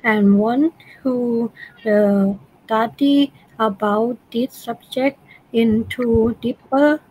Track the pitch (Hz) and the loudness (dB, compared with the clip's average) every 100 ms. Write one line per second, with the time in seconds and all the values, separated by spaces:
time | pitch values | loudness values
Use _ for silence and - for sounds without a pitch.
0 | 233 214 202 202 220 254 320 - - - | -2 2 4 4 2 0 -2 -4 -20 -8
1 | 262 247 240 233 233 - - - 220 208 | -6 -4 -4 -4 -6 -10 -20 -10 -2 2
2 | 202 202 196 202 - _ - 220 233 - | 2 2 0 -4 -12 _ -4 -2 -2 -2
3 | 285 285 277 - _ - 220 196 208 214 | 2 2 0 -4 _ -4 -4 -2 -2 0
4 | 233 240 _ 233 262 - - 233 - 254 | -2 -6 _ -6 -6 -8 -14 -14 -10 -2
5 | 269 - _ - - 233 233 220 220 - | -2 -4 _ -20 -6 0 2 0 -2 -4
6 | 240 226 226 233 233 - - 277 294 302 | 0 2 0 -2 -8 -8 -4 0 2 0
7 | _ | _